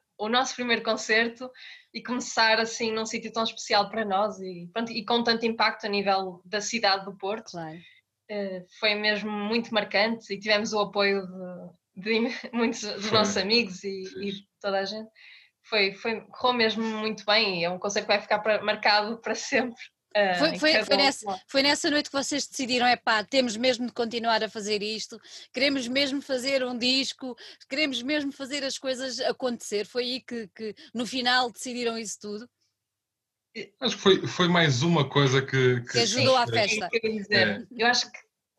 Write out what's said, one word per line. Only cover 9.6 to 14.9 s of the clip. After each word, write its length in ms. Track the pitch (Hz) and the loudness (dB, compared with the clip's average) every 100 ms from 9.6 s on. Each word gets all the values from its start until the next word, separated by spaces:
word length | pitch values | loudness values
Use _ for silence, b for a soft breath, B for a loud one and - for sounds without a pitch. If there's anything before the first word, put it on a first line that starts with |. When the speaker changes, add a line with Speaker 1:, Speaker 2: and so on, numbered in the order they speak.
| 226 | 0
Speaker 1:
marcante 580 | 214 202 196 220 233 - | 0 2 2 2 0 -6
e 60 | 196 | -6
tivemos 340 | 208 208 214 | 0 2 2
o 60 | 208 | 0
apoio 460 | 202 202 202 196 185 185 180 180 175 _ _ 196 | 0 2 2 2 -2 -10 -12 -12 -16 _ _ -12
de, 60 | |
de 100 | 180 | -2
im-, 200 | 226 240 - | 0 0 -4
<laughs> 80 | - | -6
muitos 300 | 233 240 233 | 0 0 0
dos 240 | 208 202 214 | -8 -6 0
Speaker 3:
Foi. 120 | 220 | 2
Speaker 1:
nossos 180 | 208 202 | 2 2
amigos 440 | 185 233 208 180 | 2 2 0 -4
e, 200 | 202 196 190 | -8 -8 -10
Speaker 3:
Fixe. 140 | 190 | -8
Speaker 1:
e 80 | 202 190 - _ | -6 -8 -12 _
toda 180 | 202 196 | -2 -2
a 40 | |
gente. 240 | 196 | -2